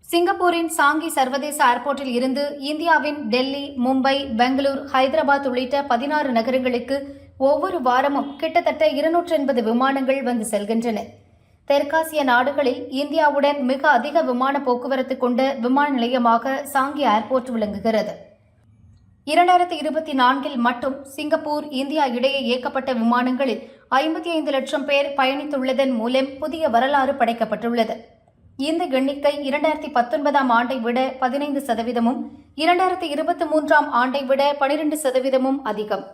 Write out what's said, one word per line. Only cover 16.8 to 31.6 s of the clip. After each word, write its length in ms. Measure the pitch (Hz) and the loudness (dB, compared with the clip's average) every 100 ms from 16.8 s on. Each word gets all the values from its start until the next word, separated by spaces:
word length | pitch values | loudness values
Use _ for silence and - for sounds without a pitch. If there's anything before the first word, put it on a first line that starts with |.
| 269 285 | 0 0
ஏர்போர்ட் 480 | 262 214 220 262 254 | 2 2 2 -2 -2
விளங்குகிறது. 600 | 233 202 196 226 220 185 - - _ _ _ _ _ - - _ _ - | -4 -4 -2 0 0 -2 -8 -20 _ _ _ _ _ -20 -20 _ _ 0
இரண்டாயிரத்தி 460 | 311 359 359 349 | 4 6 4 2
இருபத்தி 420 | 320 294 302 320 | -2 -4 -4 -4
நான்கில் 440 | 269 247 269 294 269 | 2 4 2 -2 0
மட்டும் 460 | 233 247 277 269 | 0 0 -4 -6
சிங்கப்பூர், 680 | - - 302 311 302 302 302 | -10 -8 -2 -2 0 -4 -4
இந்தியா 360 | 262 277 311 269 | -6 -2 0 0
இடையே 360 | 240 269 277 | 2 0 0
இயக்கப்பட்ட 520 | 233 247 277 269 262 | -2 -2 -2 -4 -4
விமானங்களில் 680 | 240 226 240 254 254 269 208 - - _ | 0 2 2 2 0 -2 -2 -8 -20 _
ஐம்பத்தி 360 | 262 311 330 349 | 0 0 -2 -2
ஐந்து 240 | 330 294 | -2 0
லட்சம் 340 | 269 269 302 277 | -4 -2 -4 0
பேர் 280 | 277 285 277 | 0 0 0
பயணித்துள்ளதன் 760 | 262 285 294 285 254 262 269 | 0 0 -4 -2 -2 0 0
மூலம் 340 | 233 233 262 269 - | 0 0 0 -2 -6
புதிய 300 | 277 320 311 | -8 -2 0
வரலாறு 420 | 233 262 285 262 | 2 2 2 0
படைக்கப்பட்டுள்ளது. 840 | 277 233 233 220 202 233 233 220 - - _ _ _ - - | 0 -2 0 -4 -2 -2 -2 -2 -4 -12 _ _ _ -20 -6
இந்த 260 | 269 330 | -4 -2
எண்ணிக்கை 680 | 349 262 269 285 285 285 269 | 0 0 -2 0 -2 0 -4
இரண்டாயிரத்தி 420 | 294 320 302 302 | 0 0 -2 -2
பத்தொன்பதாம் 580 | 247 233 311 285 285 262 | -2 0 0 2 2 4
ஆண்டை 280 | 233 247 262 | 2 2 -2
விட 380 | 226 240 262 262 | -2 0 -2 -2
பதினைந்து 440 | 254 277 294 277 | -2 -2 -4 -4